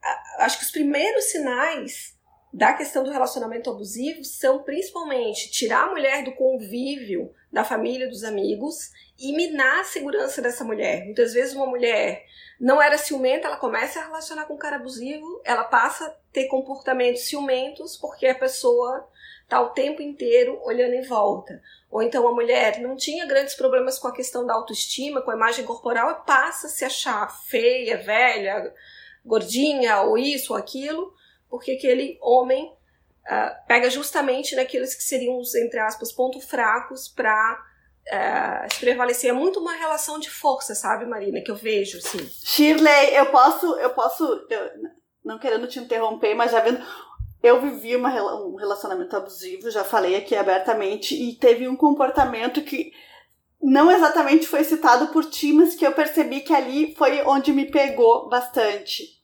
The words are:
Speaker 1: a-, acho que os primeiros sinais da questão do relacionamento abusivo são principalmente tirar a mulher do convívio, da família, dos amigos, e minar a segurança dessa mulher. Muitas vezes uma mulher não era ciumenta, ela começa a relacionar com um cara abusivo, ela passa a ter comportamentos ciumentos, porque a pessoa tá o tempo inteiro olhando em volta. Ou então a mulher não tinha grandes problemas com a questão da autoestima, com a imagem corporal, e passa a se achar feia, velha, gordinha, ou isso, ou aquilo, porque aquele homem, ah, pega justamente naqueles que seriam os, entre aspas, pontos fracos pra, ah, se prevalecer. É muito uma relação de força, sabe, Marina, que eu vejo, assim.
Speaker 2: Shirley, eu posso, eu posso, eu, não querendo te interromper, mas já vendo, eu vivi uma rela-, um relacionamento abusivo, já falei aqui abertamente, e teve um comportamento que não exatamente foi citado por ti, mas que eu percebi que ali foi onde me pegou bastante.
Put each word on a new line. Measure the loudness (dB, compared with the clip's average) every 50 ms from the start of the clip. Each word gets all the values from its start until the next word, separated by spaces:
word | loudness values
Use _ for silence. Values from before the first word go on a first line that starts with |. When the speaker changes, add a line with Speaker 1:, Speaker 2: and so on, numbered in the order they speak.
Speaker 1:
a-, | -4 -6 -6 -6 -8 -14 -2 0 0
acho | 0 0 -2
que | -6
os | -8
primeiros | -4 -2 -2 0 0 0 0 0 0 0 -2
sinais | -2 -4 -4 -4 -4 -2 0 -2 -2 -2 -4 -8 -10 -12 -14 -16 -18 _ _ _ _ _ _ _ _ -4
da | 2 2 2 2
questão | 2 -4 -4 -2 -2 -2
do | -2
relacionamento | 0 -2 -2 -2 -2 -6 -8 -6 -8 -8 -8 -8
abusivo | -8 -10 -10 -12 -8 -8 -6 -8 -8 -8 -12
são | -14 -12 -2 0 0 0 0 -2
principalmente | -6 -6 -6 -6 -6 -8 -10 -8 -6 -4 -4 -4 -4 -6 -6 -10 -8
tirar | -6 -4 -2 0 2 2 0 0
a |
mulher | -2 0 0 0 0 0 -4
do | -8 -6
convívio, | 0 0 2 2 0 -4 -8 -8 -6 -6 -6 -6 -8 -8 -8 -6 -6 -6 -8 -14 _ _ _
da | -4 -4 -2
família, | -2 -2 -4 -2 -4 -4 -4 -6 -8
dos | -8 -10 -10
amigos, | -8 -6 -4 -2 -4 -4 -4 -6 -8 -8 -10 -14 -16 _ -20 -20 _ _ _
e | -8 -6 -2
minar | -2 -2 -2 -2 0 0 2 2 0
a | -2
segurança | -4 -8 -8 -8 -4 -4 -4 -4 -4 -6 -4
dessa | -4 -4 -4 -4 -8
mulher. | -8 -6 -4 -2 -4 -4 -4 -6
Muitas | -10 0 0 0 2 2
vezes | 0 0 0 -2
uma | -4 -4
mulher | -4 -2 -2 0 0 0 0 0 -2 -4 -6 -12 _ -20 -20 -20 -20 -14 _
não | 2 4 6 6
era | 6 6 4 2
ciumenta, | 0 -4 -4 -2 0 0 0 0 -2 -4
ela | -6 -4
começa | -6 -4 -2 -2 -4 -4 -6 -10
a | -10
relacionar | -10 -12 -12 -12 -10 -10 -10 -10
com | -10 -10
um | -8
cara | -6 -6 -6 -6
abusivo, | -8 -10 -14 -12 -10 -10 -10 -10 -12 -12 -14 -12 -4
ela | -4 -2 -2 -2
passa | 2 2 2 2 2 -2 -6 -10
a | -12 -12 -16 _ _ _
ter | -4 -2 0
comportamentos | -2 -4 -4 -4 -10 -10 -4 -4 -2 2 2 0 0 0 -4 -6
ciumentos, | -6 -6 -2 -2 -2 -2 -2 -6 -8 -12 -16 -16 -16 -12
porque | -12 -12 -10 -2 0 0
a | 0
pessoa | 2 -2 -4 -4 0 2 2 4 4 2 0 -4 -8 -10 -16 _ _ -20 -20 -20 -20 _ _
tá | 0 2
o | 2 2
tempo | 0 -2 -2 -2 -2 -6
inteiro | -8 -12 -10 -6 -2 4 4 6 4 4 0 -6 -6
olhando | -4 0 0 0 0 0
em | -4 -4
volta. | -2 0 0 2 2 0 -2 -6 -14 -18 -20 _ -20 -20 _ _ _
Ou | -4 -2
então | -2 0 0 2 2 2
a | 2
mulher | 2 2 2 2 4 4 2 0 -2
não | -6 -8 -6
tinha | -6 -6 -6 -6 -6 -4 2
grandes | 2 2 2 2 -4
problemas | -2 0 2 2 2 0 0 -4 -4
com | -6 -8
a | -6
questão | -6 -8 -6 -6 -6 -4
da | -2 -2
autoestima, | -2 -2 -4 -8 -8 -6 -6 -6 -6 -6 -4 -4 -4
com | -4 -4
a | -2
imagem | 0 0 0 0 -2 -6
corporal, | -8 -10 -8 -4 -2 0 0 0 0
e | -2 -4 -2
passa | 2 4 4 4 2 -4 -8 -10 -10
a |
se | -8 -6 -6
achar | -4 -4 -4 -4 -4 -4 -4 -4 -6 -8 -16 -16
feia, | -4 -4 2 2 4 2 2 -2 -4 -4 -4
velha, | -4 -2 0 2 2 2 2 0 -4 -4 -4 -4 -6 -8 -12 _ -20 -20 -20 -20 -20 -20 -20 _ _
gordinha, | -2 0 0 0 0 -2 0 0 0 2 0 2 2 2 2
ou | 4 2 2 2
isso, | 2 0 -2 -4 -4 -6 -6
ou | -6
aquilo, | -6 -8 -10 -10 -8 -8 -6 -6 -8 -10 _ _ _ _ _ _ _ _
porque | -14 -10 -6 -6
aquele | -6 -2 2 2 2 2 2 -6 -8 _
homem, | 0 4 4 4 4 4 0 -2 -2 -6 -14 _ _ _ _ _ _ _ _ _ _
ah, | -4 -2 -2 -2 -2 -4 -10 -2 _
pega | 2 4 4 2
justamente | 0 -2 -6 -4 -2 -2 0 0 0 -2 -2 -4 -2
naqueles | -2 -2 -2 -2 -4 -4 -4 -6
que | -8 -6
seriam | -4 -4 -2 -2 -2 -4 -4
os, | -6 -4 -2
entre | -2 -2 -2 -2 -2
aspas, | -2 -2 -4 -6 -10 -12
pontos | -4 -2 -2 -2 -2 -6 -12
fracos | -8 -4 0 0 2 0 0 -2 -6 -14 -14 -16 -16
pra, | _ -2 0 2 2 4 2 0 0 -4 -12 _ _ _ _ _ _ _ _ -6
ah, | -4 -2 -2 0 0 0 -2 -2 -4 -6 -6 -6
se | -6 -2
prevalecer. | 0 0 0 2 0 -2 -2 0 0 0
É | 0
muito | 2 0 0 -2 -2
uma | -6 -6 -6
relação | -6 -4 -4 -4 -4 -4 -6 -8 -8
de | -10 -12
força, | -12 -2 0 0 0 0 -4 -8 -8
sabe, | -6 -2 -2 -2 -2 -4 -8
Marina, | -8 -6 -6 -4 -6 -6
que | -6 -6
eu | -10
vejo, | -6 -4 -2 0 0 -2 -2 -6 -10
assim. | -10 -8 -8 -8 -10 -12 -14 -14 -6
Speaker 2:
Shirley, | -4 2 4 6 6 6 6 6 8 8 8 6 6 6
eu | 4 4 6
posso, | 8 8 8 8 6 4 -2 -2 -2 0
eu | 0 -2
posso, | 0 0 -2 -2 0 0 0 0 -2 -4 -4 -6
eu, | -6 -6 -6 -8 -10 -14 -18 -18 _ _ _ _ _ _ _
não | -12 -12 -6
querendo | -4 -2 -2 -2 -2 -6
te | -10 -10
interromper, | -6 -4 -2 0 0 -2 -2 0 0 0 2
mas | 2 2 2
já | 4 4
vendo, | 4 4 2 0 -4 -12 -16 -18 -18 -20 -14 -12 -12 -12 -12 _
eu | 6 8 8 8
vivi | 6 0 -4 -6 -6 -2 -2
uma | 0 0 0
rela-, | 0 0 -2 -2 -4 -6 -8
um | -8 -8
relacionamento | -6 -4 -4 -4 -4 -4 -6 -6 -6 -6 -4 -4
abusivo, | -6 -6 -6 -14 -14 -14 -12 -12 -10 -10 -6
já | -4 -4 -4
falei | 0 0 0 2 2 0
aqui | 0 0 0 0
abertamente, | 0 2 2 2 2 2 0 0 0 0 -2 -2 -4 -4 -4 -4
e | -4 -4 -6 -6
teve | 4 6 6 6 6 2 -4
um | -2
comportamento | 2 4 4 4 4 2 2 4 2 2 2 2 -2 -4 -2 -2 -4
que | -6 -6 -6 -6 -6 -8 -10 -20 -20 -20 -20 -20 _ _ _ _ _ _ _ _
não | 2 4 6 8 10 10
exatamente | 8 8 6 6 4 4 4 6 6 6 4 4
foi | 2 2 2
citado | 2 2 2 6 6 6 6 6 2
por | 2 0 0
ti, | 0 -4 -4 0 4
mas | 8 8 8 8 6
que | 2 2
eu | 2 4
percebi | 2 0 2 2 0 0 0 0 -6
que | 0 2 2
ali | 2 2 2 0 0 0 -2 0
foi | 2 2 4 4 2 2
onde | 4 4 4 4 2
me | 2 2 0 2
pegou | 2 2 2 2 4 4 6 6 6 6 4 0
bastante. | -2 -2 -2 -2 -2 0 0 0 0 -2 -6 -8 -10 -10 -10 -14 _ _